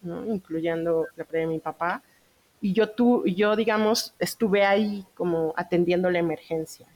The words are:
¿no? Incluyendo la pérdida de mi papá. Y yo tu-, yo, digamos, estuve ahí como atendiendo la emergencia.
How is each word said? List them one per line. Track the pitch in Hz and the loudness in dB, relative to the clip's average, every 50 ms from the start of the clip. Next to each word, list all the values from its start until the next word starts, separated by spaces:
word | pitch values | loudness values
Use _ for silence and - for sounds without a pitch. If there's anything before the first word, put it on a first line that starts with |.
¿no? | 190 170 170 165 196 | -12 -10 -8 -8 -6
Incluyendo | 214 226 185 - - 160 165 160 170 165 165 165 170 165 165 160 - - | -4 -4 -6 -6 -6 -6 -4 -2 -2 -2 -2 0 0 0 0 0 -4 -6
la | - 160 | -14 -10
pérdida | - 165 165 | -6 -4 -2
de | 165 165 160 | -2 -2 -4
mi | 160 | -4
papá. | - 156 151 - 170 175 196 262 - _ _ _ _ _ _ _ _ _ _ - | -6 -8 -6 -4 -4 -4 -4 -4 -8 _ _ _ _ _ _ _ _ _ _ -6
Y | - 196 | -4 -2
yo | 180 220 220 214 | 2 2 0 0
tu-, | - - 240 240 247 214 - | 2 2 4 4 4 4 2
yo, | 220 175 185 208 208 214 | 0 0 2 2 2 2
digamos, | 214 226 220 214 214 214 214 226 233 - - _ | 2 0 0 2 2 2 2 2 0 -2 -6 _
estuve | - 175 175 - - 226 202 190 202 196 | -6 -6 -4 -2 -2 0 2 4 4 4
ahí | 196 196 208 214 208 208 202 190 - _ | 4 4 2 2 0 -2 -6 -10 -12 _
como | - 175 180 165 165 160 156 160 | -4 -2 -2 0 0 -2 -2 -4
atendiendo | - 180 - 185 175 175 170 180 180 180 180 | -4 -4 -2 0 2 2 2 2 2 2 2
la | 180 175 | 2 2
emergencia. | 170 165 156 - - - 165 160 160 - - - - _ _ | 0 0 -2 -4 -6 -6 -6 -6 -6 -8 -12 -20 -20 _ _